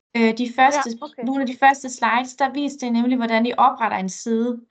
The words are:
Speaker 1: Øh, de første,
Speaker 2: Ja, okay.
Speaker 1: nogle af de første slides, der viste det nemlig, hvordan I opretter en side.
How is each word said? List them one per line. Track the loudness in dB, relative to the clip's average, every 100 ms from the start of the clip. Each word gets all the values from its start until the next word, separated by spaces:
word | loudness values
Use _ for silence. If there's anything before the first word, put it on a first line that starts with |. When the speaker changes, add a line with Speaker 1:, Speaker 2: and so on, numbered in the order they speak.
| _ 0
Speaker 1:
Øh, | 2 2
de | -2 4
første, | 4 4 -4
Speaker 2:
Ja, | -8
okay. | -14 -10
Speaker 1:
nogle | -6 -2
af | -4
de | 2
første | 4 4 -2
slides, | -4 0 0 -2
der | -2 -2
viste | -2 -6 -4 -2
det |
nemlig, | 0 0 0
hvordan | 2 2 2
I | 4
opretter | 2 2 -2 -2
en | -6
side. | -8 -4 -2 -2 -6 -12